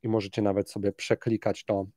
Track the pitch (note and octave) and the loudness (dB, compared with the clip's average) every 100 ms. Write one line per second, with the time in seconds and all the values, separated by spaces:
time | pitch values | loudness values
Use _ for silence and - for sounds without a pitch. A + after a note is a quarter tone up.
0 | A#2 A2 G2 - G#2 G2 G2 - G2+ - | 2 0 0 0 2 2 -2 -2 -2 -2
1 | - A2+ - A2 - F#2+ - G2+ G2 | -2 0 2 0 0 -4 0 -2 -2